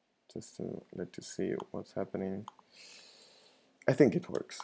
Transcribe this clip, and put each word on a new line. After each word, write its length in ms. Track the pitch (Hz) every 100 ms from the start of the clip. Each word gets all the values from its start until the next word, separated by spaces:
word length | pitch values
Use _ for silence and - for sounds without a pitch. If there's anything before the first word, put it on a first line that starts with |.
| _ _ -
just 240 | - - -
to 260 | 85 - -
let 220 | - - -
you 60 |
see 300 | - - 95 - -
what's 220 | 98 95
happening. 540 | - 95 95 95 98 107 - - - - - - - - - - - _ - -
I 60 |
think 220 | 135 135
it 140 | 165 -
works, 320 | - - -